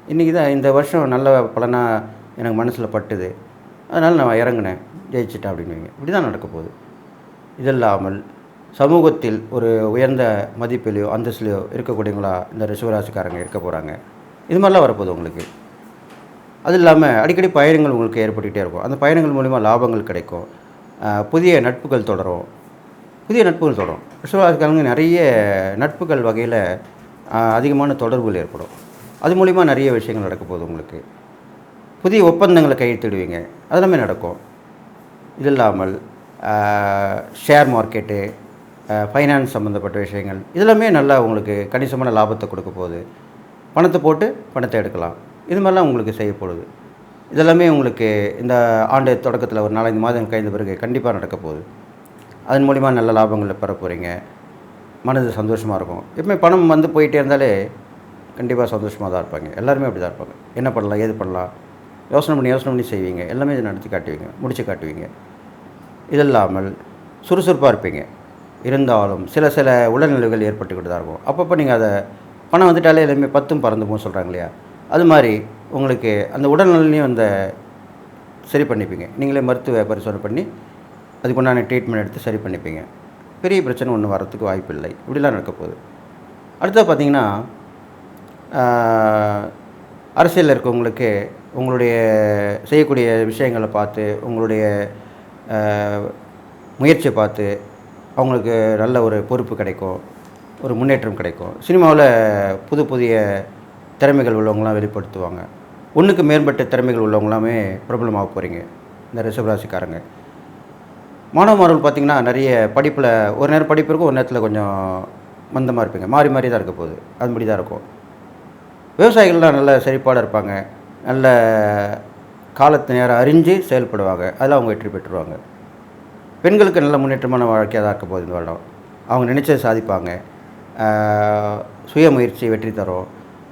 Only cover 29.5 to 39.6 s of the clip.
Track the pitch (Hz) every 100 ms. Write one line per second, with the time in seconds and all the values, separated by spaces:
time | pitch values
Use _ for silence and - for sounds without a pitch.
29.5 | 180 165 135 135 117 107 107 98 90 82
30.5 | 90 82 80 76 80 - - - - -
31.5 | - - - - - 185 214 170 170 196
32.5 | 170 147 131 120 110 110 98 90 85 85
33.5 | - - 175 190 165 104 95 85 - -
34.5 | - - - - - - - - - 139
35.5 | 135 113 95 95 95 - - - - -
36.5 | 107 104 104 101 98 98 98 - - -
37.5 | 147 135 117 107 110 104 101 101 - -
38.5 | - - - - 107 104 135 143 139 127
39.5 | 113